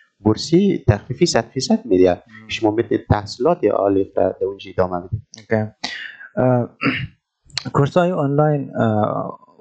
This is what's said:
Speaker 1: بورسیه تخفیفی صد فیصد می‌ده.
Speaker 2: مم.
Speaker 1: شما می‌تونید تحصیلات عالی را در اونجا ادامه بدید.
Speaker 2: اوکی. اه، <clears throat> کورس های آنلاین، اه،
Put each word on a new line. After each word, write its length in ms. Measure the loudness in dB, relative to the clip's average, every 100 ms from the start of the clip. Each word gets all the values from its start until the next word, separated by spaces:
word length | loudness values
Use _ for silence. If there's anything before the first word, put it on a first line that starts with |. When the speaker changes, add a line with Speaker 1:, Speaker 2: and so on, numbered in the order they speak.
| _ _
Speaker 1:
بورسیه 640 | 0 0 2 2 4 2 0
تخفیفی 380 | 0 -2 -2 0
صد 200 | 0 -2
فیصد 400 | -4 0 0 2
می‌ده. 260 | 4 4
Speaker 2:
مم. 360 | 2 -6 -20 -12
Speaker 1:
شما 240 | -2 0
می‌تونید 340 | 0 0 -2 -2
تحصیلات 540 | -2 -4 -2 0 2
عالی 480 | 2 2 2 2 0 0
را 140 | -2
در 160 | -2 -6
اونجا 260 | -6 -8
ادامه 360 | -4 -2 -4 -8
بدید. 140 | -10 -12 -20
Speaker 2:
اوکی. 340 | -4 -4 -4 -8 -12 -12 -14 -18 -10 -2
اه، 340 | 2 0 -2 -6 -6 -4 -8 _
<clears throat> 500 | _ _ _ -10 -4
کورس 240 | -2 0 2
های 140 | 0
آنلاین، 640 | 0 0 2 2 0 -4 -2
اه، 640 | 0 2 0 -2 -6 -12 _ 0